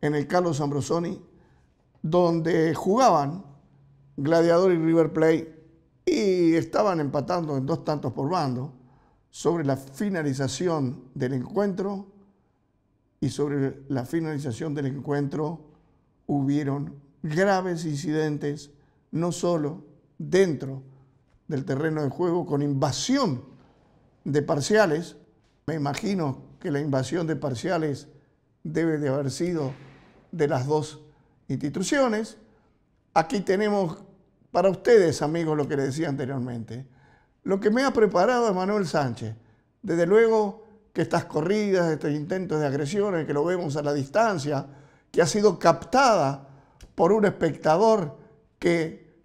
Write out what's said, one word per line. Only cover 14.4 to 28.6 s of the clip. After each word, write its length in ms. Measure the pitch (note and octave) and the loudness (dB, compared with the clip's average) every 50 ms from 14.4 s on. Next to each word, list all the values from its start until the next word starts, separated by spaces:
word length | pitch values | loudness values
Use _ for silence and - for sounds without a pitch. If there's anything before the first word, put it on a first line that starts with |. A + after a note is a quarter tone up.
| C#3+ C#3 A2+ A2 E3 D#3+ C#3+ | -6 -6 -8 -6 -6 -6 -6
del 120 | D3+ C#3+ | -4 -4
encuentro 720 | C3+ C3+ C#3+ B2 C#3+ C#3+ C#3+ C#3+ C#3 - D3 D#3 D3+ E3+ D#3+ - - - _ _ _ _ _ _ _ _ _ _ | -4 -6 -6 -6 -4 -4 -2 -2 -4 -4 -4 -6 -6 -6 -10 -14 -20 -20 _ _ _ _ _ _ _ _ _ _
hubieron 680 | - D3 C#3+ C3+ C3+ C#3 D3 D3+ C#3 C#3 C#3+ C#3+ E3 - - - _ _ _ - | -4 -2 -2 0 0 0 0 0 -2 -4 -4 -6 -8 -10 -16 -20 _ _ _ -8
graves 640 | D#3+ D3+ E3 F#3+ G3+ G3 F#3 F#3 F#3 F3+ E3 E3+ | -4 0 2 2 2 2 2 0 -2 -4 -4 -4
incidentes, 880 | D#3+ D3 C#3+ C#3+ D3+ D3+ D#3 D#3 D3+ D3+ D3 D3 D3 C#3+ C#3+ - - - _ _ _ _ _ _ _ | -6 -6 -6 -4 -4 -2 -2 0 -2 -2 -4 -4 -6 -6 -8 -12 -18 -20 _ _ _ _ _ _ _
no 220 | - D3+ E3 F3 E3 | -6 -4 -2 -2 -4
solo 520 | - - F3+ F3 E3 D3+ C#3+ D#3 - - - - _ _ _ _ _ | -2 0 0 0 0 -2 -4 -6 -8 -14 -20 -20 _ _ _ _ _
dentro 640 | E3 C#3+ D#3+ F#3 G3 F3+ D3+ B2 C#3+ C3+ C3+ C3+ - - - _ _ _ _ _ _ _ _ _ _ - | -8 0 4 4 4 4 2 -4 -6 -8 -10 -12 -14 -18 -20 _ _ _ _ _ _ _ _ _ _ -6
del 160 | D#3 C3 C3+ | -6 -6 -4
terreno 380 | - C#3 C3+ D#3 D#3+ D#3 D#3 D3+ | -2 -2 -2 0 -2 -2 -2 -2
de 80 | C3+ | -4
juego, 360 | C3 - F3+ F3+ E3 F3 E3+ | -2 -2 -2 0 0 0 -2
con 160 | F3 D3+ C#3 C#3+ | -2 -2 -2 0
invasión 800 | D3 C#3+ C3+ D3+ C#3+ - - - - B3+ C#4+ C4+ F#3+ C3+ A#2+ - - - - _ _ _ _ _ _ _ _ _ _ _ _ _ | 0 0 0 0 -2 -2 -4 -2 0 0 0 2 0 -2 -4 -8 -14 -20 -20 _ _ _ _ _ _ _ _ _ _ _ _ _
de 180 | F3 C#3 D3+ - | -2 -2 -2 0
parciales. 720 | - E3 C#3+ - - G#3 A3 G#3+ F3 C#3+ D#3 E3+ - - - - _ _ _ _ _ _ _ _ | 0 -2 -2 0 2 4 4 4 4 2 -2 -4 -8 -14 -20 -20 _ _ _ _ _ _ _ _
Me 80 | - D#3 | -6 -4
imagino 680 | D#3+ C#3+ C#3+ C#3 - - F#3+ G3+ F#3 D#3+ C#3 C3 - - - - - | -4 -4 -4 -4 -4 -4 -2 -2 -2 -2 -2 -4 -6 -10 -18 -20 -10
que 100 | - F#3 | -6 -4
la 100 | C#3+ C#3 | -2 -2
invasión 460 | D3 D3+ C3+ C3 C3 - - F3 F3 | -2 0 0 0 0 0 -2 -2 -2
de 100 | D#3 D#3+ | -2 -2
parciales 720 | C#3 D3 C#3+ B2+ A2 - E3+ F#3 E3+ D#3 D3+ C#3 C#3 - - - - _ _ _ _ _ _ _ _ | -2 -4 -6 -6 -4 -4 -2 -2 0 0 -2 -4 -6 -8 -16 -20 -20 _ _ _ _ _ _ _ _